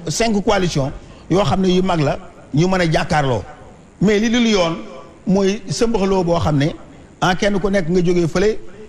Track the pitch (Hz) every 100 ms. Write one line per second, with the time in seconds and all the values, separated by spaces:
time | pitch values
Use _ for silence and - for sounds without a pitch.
0 | - 156 226 208 196 202 180 147 131 -
1 | - - - 180 202 190 185 180 185 175
2 | 143 185 - - - 139 180 190 175 165
3 | 165 160 139 113 - - - - - -
4 | 190 208 233 233 233 202 165 165 - -
5 | - - - 190 196 202 - 156 233 226
6 | 190 190 170 170 165 151 147 - - -
7 | - - 170 185 208 202 202 202 156 180
8 | 170 175 165 180 208 220 - -